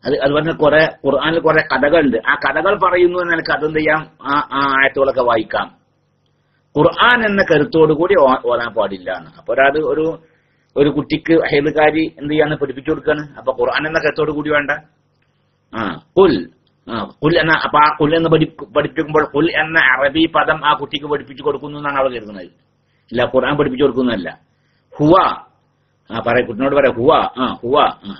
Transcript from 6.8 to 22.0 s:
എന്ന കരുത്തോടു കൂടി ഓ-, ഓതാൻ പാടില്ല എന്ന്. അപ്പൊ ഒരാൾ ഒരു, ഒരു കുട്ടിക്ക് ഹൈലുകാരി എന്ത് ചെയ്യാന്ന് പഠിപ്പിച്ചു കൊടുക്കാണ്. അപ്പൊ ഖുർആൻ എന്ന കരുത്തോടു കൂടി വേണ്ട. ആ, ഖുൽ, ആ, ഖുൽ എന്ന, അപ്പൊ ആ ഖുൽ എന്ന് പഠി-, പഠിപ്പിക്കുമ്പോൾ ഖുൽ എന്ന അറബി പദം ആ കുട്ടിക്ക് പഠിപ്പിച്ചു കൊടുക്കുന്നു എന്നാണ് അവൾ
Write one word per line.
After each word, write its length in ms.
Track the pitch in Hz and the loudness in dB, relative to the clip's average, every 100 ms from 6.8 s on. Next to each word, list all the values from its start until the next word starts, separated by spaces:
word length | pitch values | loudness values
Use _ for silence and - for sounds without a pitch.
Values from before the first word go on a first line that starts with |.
| 160 - 220 240 214 | 0 4 2 2 2
എന്ന 160 | 196 | 0
കരുത്തോടു 500 | 190 156 139 160 156 | 2 2 2 2 4
കൂടി 220 | 147 180 190 | 4 2 4
ഓ-, 240 | 135 131 117 | 4 2 0
ഓതാൻ 280 | 120 117 | -2 -2
പാടില്ല 360 | 101 98 95 92 | -4 -4 -4 -10
എന്ന്. 200 | 90 80 - | -10 -12 -20
അപ്പൊ 160 | - | -6
ഒരാൾ 180 | 123 135 147 156 | 2 2 2 -2
ഒരു, 120 | 147 160 156 _ _ _ _ _ - | -2 -2 -6 _ _ _ _ _ 0
ഒരു 120 | 143 | 0
കുട്ടിക്ക് 460 | - 131 156 - 165 - | 0 -4 -6 0 0 2
ഹൈലുകാരി 520 | 147 147 151 151 156 160 - | 0 0 2 2 2 -4 -6
എന്ത് 120 | 147 | -6
ചെയ്യാന്ന് 220 | 156 147 151 | 0 0 0
പഠിപ്പിച്ചു 340 | 139 131 135 | -6 -8 -6
കൊടുക്കാണ്. 320 | 151 - 151 151 - | -4 -2 -4 -6 -8
അപ്പൊ 140 | 123 131 | -6 -2
ഖുർആൻ 280 | 120 123 156 | -2 -2 -2
എന്ന 120 | 160 | -2
കരുത്തോടു 320 | 151 143 151 | -2 -2 -4
കൂടി 180 | 147 147 | -4 -2
വേണ്ട. 220 | 151 139 151 _ _ _ _ _ _ _ _ _ | -2 -2 -8 _ _ _ _ _ _ _ _ _
ആ, 80 | 110 104 82 _ - | -8 -6 -8 _ 2
ഖുൽ, 160 | 190 110 82 _ _ _ - | 2 2 -6 _ _ _ -10
ആ, 60 | 113 101 - | -8 -8 -4
ഖുൽ 100 | 151 170 | 0 0
എന്ന, 140 | 160 156 147 | 2 0 0
അപ്പൊ 120 | 147 | 2
ആ 100 | 151 - | 2 2
ഖുൽ 100 | 147 165 | 0 2
എന്ന് 140 | 165 | 2
പഠി-, 360 | 160 156 - 143 | 2 0 -4 -6
പഠിപ്പിക്കുമ്പോൾ 500 | 147 147 - 151 151 147 139 | -4 -4 -4 -2 0 0 0
ഖുൽ 120 | 165 151 | 0 -2
എന്ന 180 | 156 165 | -2 2
അറബി 440 | 131 131 139 143 160 156 | 2 2 0 0 0 0
പദം 240 | 143 156 147 | 0 0 0
ആ 80 | |
കുട്ടിക്ക് 320 | 147 139 151 147 | -2 -4 -10 -6
പഠിപ്പിച്ചു 380 | 143 - 131 | -6 -6 -8
കൊടുക്കുന്നു 340 | 143 - 147 147 | -6 -6 -8 -8
എന്നാണ് 180 | 143 | -6
അവൾ 120 | 139 | -2